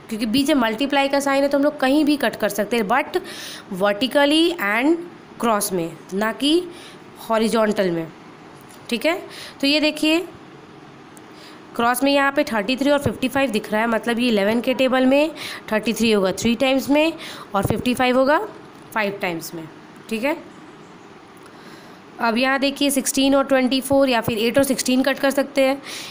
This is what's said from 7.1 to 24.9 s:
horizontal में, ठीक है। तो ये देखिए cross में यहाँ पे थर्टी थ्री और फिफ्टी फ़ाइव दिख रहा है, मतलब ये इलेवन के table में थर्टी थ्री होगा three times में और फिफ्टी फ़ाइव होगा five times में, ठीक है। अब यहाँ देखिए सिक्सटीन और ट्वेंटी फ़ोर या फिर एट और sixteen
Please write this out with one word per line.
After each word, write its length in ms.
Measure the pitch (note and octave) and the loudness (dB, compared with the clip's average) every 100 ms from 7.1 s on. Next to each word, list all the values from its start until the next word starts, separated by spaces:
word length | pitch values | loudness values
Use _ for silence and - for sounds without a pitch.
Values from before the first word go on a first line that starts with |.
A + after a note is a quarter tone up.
| - - | -18 -4
horizontal 600 | A3 A3 A3+ G#3+ G3+ F#3+ | 0 2 2 2 2 0
में, 160 | E3+ D#3+ - - - - - - - - | -2 -6 -12 -20 -20 -20 -20 -20 -20 -8
ठीक 160 | A#3 D4+ | -4 -2
है। 160 | F4 - - - - | -4 -6 -16 -18 -4
तो 60 | C#4 | 0
ये 120 | D4 | 2
देखिए 440 | D4+ D4+ D#4 E4 F#4 - - - - - - - - - - - - - - - | 2 0 0 0 -2 -12 -20 -20 -20 -20 -20 -20 -20 -20 -20 -20 -20 -20 -10 -2
cross 280 | A#3 B3 | 0 2
में 80 | C#4 | 2
यहाँ 200 | C#4 C#4 | 4 2
पे 120 | C#4 | 2
थर्टी 320 | D4 A3 G3+ C4 | 0 -2 -2 0
थ्री 140 | C4+ | 2
और 100 | C#4+ | 2
फिफ्टी 280 | C#4 G3+ B3+ | 0 -2 -2
फ़ाइव 240 | C4+ C4+ | 0 0
दिख 200 | G#3+ G#3+ | -2 -2
रहा 100 | G#3+ | -2
है, 60 | A#3 | 0
मतलब 320 | A3 A3+ A#3 | 0 -2 0
ये 80 | B3 | 2
इलेवन 340 | G#3+ G3 A#3 | 2 2 0
के 120 | A#3+ | 0
table 320 | B3+ C4 B3+ C4 | 0 2 4 4
में 260 | C#4 D#4 D4+ - - - | 4 2 -2 -12 -12 -4
थर्टी 220 | G#3+ G#3+ | -2 -2
थ्री 180 | A3 A3+ | 0 2
होगा 200 | G#3 F#3+ | 4 2
three 240 | F3+ A3+ A#3 | 0 -2 0
times 340 | C4+ C4+ C4 | 2 0 2
में 240 | C#4+ D#4+ D#4+ - - - G3 | 2 2 -2 -10 -16 -6 -2
और 100 | G3 | 0
फिफ्टी 280 | A3+ - | 0 0
फ़ाइव 240 | B3 B3+ B3+ | 0 2 4
होगा 200 | C4 D#4 A4 - - - - | 4 2 0 -10 -20 -20 -10
five 240 | A3+ G#3 G3 | -4 -4 -4
times 320 | G3 E3 D#3+ E3+ | -6 -6 -8 -12
में, 120 | D#3 - - - - | -14 -18 -20 -20 -10
ठीक 140 | A3 | -4
है। 140 | B3+ D#4+ - - - - - - - - - - - - - - - - - - | -4 -4 -8 -20 -20 -20 -20 -20 -20 -20 -20 -20 -20 -20 -20 -20 -20 -20 -20 -4
अब 160 | A#3 A3+ | 0 2
यहाँ 220 | C4 C4+ | 2 2
देखिए 300 | C#4 C#4 C#4 | 0 0 0
सिक्सटीन 460 | C#4 - - C4+ C#4 | 0 0 2 4 4
और 100 | C4+ | 4
ट्वेंटी 340 | C4 B3+ C4+ | 2 2 0
फ़ोर 280 | B3+ C#4 C4+ | 2 2 4
या 120 | A#3+ | 2
फिर 160 | A3 A#3 | 0 -2
एट 200 | A#3 C4+ | 0 2
और 60 | |
sixteen 380 | C4+ B3+ - | 2 0 0